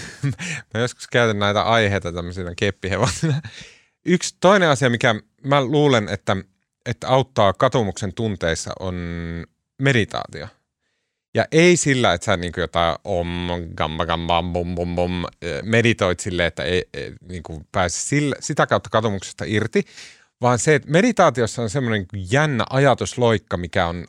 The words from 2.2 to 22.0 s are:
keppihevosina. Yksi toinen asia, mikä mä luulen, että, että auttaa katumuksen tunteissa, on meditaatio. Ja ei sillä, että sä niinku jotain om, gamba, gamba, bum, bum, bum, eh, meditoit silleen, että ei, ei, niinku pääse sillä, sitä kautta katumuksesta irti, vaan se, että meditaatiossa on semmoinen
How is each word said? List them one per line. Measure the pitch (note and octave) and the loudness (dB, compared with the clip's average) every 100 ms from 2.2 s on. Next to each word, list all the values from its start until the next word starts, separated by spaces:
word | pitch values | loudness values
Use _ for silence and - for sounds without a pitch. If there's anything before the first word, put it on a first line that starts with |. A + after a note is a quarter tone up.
| F2 F2+ F2 F2 | -8 -8 -8 -2
keppihevosina. | G2+ - F#2 F#2+ A2 - D#3+ C#3+ - - - _ _ _ - | -2 -2 -4 -2 -2 0 -2 -2 -4 -16 -20 _ _ _ -2
Yksi | F3 - - | 0 -2 2
toinen | F3 G3+ E3+ | 4 6 4
asia, | C#3 C3 | 2 2
mikä | A#2 B2+ G#2+ - _ | 2 2 0 -4 _
mä | C3+ C#3+ | 0 2
luulen, | B2+ D3 D3 B2 G2+ | 2 4 4 4 2
että, | G2 - G2 - _ _ _ - | -4 -2 -4 -4 _ _ _ -10
että | A#2 - | -6 0
auttaa | C3 B2+ - G2+ | 2 2 2 2
katumuksen | F#2+ C3 B2+ G#2 - G2 | 4 2 2 -2 -4 -8
tunteissa, | F2+ A2+ G2 E2+ D#2+ - - | -4 -4 -2 -2 -2 -6 -8
on | F#2+ F2+ F2 E2+ E2+ E2+ E2 _ _ - | -8 -6 -8 -8 -8 -10 -12 _ _ -4
meditaatio. | C3+ B2 F#2+ A1 - D#2 C#2+ _ _ _ _ _ _ _ _ A#2 | 2 2 2 -2 -8 -12 -14 _ _ _ _ _ _ _ _ -2
Ja | G#2+ | 2
ei | D#3 F3 F3 | 4 6 4
sillä, | D3+ C3 A2+ | 2 2 2
että | F2 - | 0 0
sä | F#2 | -2
niinku | F2 D#2+ | -2 -4
jotain | E2 E2+ E2+ D2+ | -2 0 0 0
om, | - F#2 E2+ F2 F2 F2 E2+ F2+ | -4 -4 -2 -4 -4 -6 -6 -4
gamba, | D#2 D#2+ E2+ | -4 -2 -2
gamba, | E2 E2+ E2+ | -2 2 0
bum, | F2 F2 F2 F2 | 0 -2 -4 -4
bum, | F2 F2 | -4 -2
bum, | F2+ F2+ E2+ - | -2 -2 -6 -8
eh, | E2+ D2 | -8 -6
meditoit | G2+ A2+ A#2 G#2+ F#2+ F2 | 0 2 2 2 0 -2
silleen, | - F2 E2+ | -4 -2 -2
että | - | -2
ei, | E2+ F2+ - | -2 -2 -2
ei, | - B1+ - - | -10 -12 -14 -14
niinku | F2+ D2+ D#2 D2+ | -12 -12 -14 -6
pääse | G2+ F2+ - | -2 -2 -2
sillä, | - C#3+ D3 - | -2 0 0 -4
sitä | - D3+ D3 | -6 -2 0
kautta | G#2+ - | 0 0
katumuksesta | A2+ A2 G2 - - D#2 | 0 0 -4 -8 -10 -2
irti, | G#2 A2+ G3+ - - - - _ - | -2 0 -2 -4 -8 -20 -20 _ -2
vaan | A#2+ B2 | 0 2
se, | - D3 | 2 2
että | - | 2
meditaatiossa | D#3+ B3 A3 E3+ B2+ A2+ - | 2 2 4 2 4 -2 -2
on | A#2 | -4
semmoinen | A#2 B2 G#2+ | -2 -2 -2